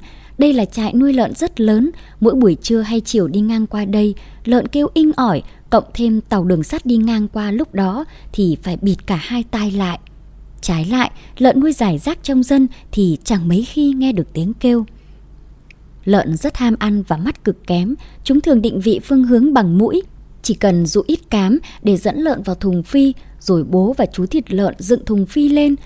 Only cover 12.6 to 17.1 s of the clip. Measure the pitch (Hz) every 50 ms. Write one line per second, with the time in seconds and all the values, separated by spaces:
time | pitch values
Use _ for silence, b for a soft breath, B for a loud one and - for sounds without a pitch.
12.6 | 269 247 B B B B - 208 196 175 156 - - - 220 190 165 170 175 202
13.6 | 247 - - 302 294 285 269 262 262 262 226 175 151 - - 156 165 202 233 -
14.6 | - 247 240 233 214 b b b b b b b - - - - - - - -
15.6 | - - - - - - - - - 190 202 190 - 156 160 165 - 302 - -
16.6 | 247 233 220 - 208 214 208 208 190 -